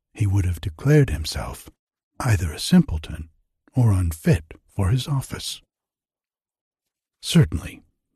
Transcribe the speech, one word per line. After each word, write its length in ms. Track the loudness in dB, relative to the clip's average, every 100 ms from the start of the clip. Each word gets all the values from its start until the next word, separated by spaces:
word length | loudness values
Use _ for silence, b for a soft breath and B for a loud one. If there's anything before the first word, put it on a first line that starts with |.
| _
he 120 | -4 0
would 200 | 2 0
have 160 | -2
declared 480 | -8 -4 2 4 4
himself 580 | 0 -6 -6 -8 -12 -18 _ _ _ _ -6
either 300 | 0 0 0
a 60 | -6
simpleton 720 | 4 4 4 -2 -6 -12 -14 _ _ _ _
or 180 | 0 2
unfit 640 | 2 0 -2 0 0 -2 -20 _
for 220 | -2 0
his 180 | 0 -2
office. 540 | -6 -6 -10 -10 -14 _ _ _ _ _ _ _ _ _ _ _ _ _ _ _ _
Certainly, 640 | 0 2 2 0 -10 -18 _ _ _